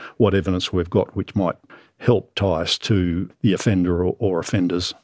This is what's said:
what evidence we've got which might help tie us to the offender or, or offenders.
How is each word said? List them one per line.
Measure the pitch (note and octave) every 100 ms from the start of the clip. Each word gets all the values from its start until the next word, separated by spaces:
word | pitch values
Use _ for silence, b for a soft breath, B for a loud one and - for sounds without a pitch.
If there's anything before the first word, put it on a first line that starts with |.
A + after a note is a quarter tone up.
| B -
what | G#2 G2
evidence | F#2+ F2+ -
we've | F#2 E2+
got | G2 - G2+
which | -
might | G2+ F2+ - _ B B _
help | - A2 - -
tie | G2 D#2+
us | E2+ -
to | - G#2 F2+ E2+ F#2 -
the | A2
offender | F2 - F#2+ F2+ F2 F2+
or, | -
or | G#2 F2
offenders. | - G#2+ F2+ F2 F2 -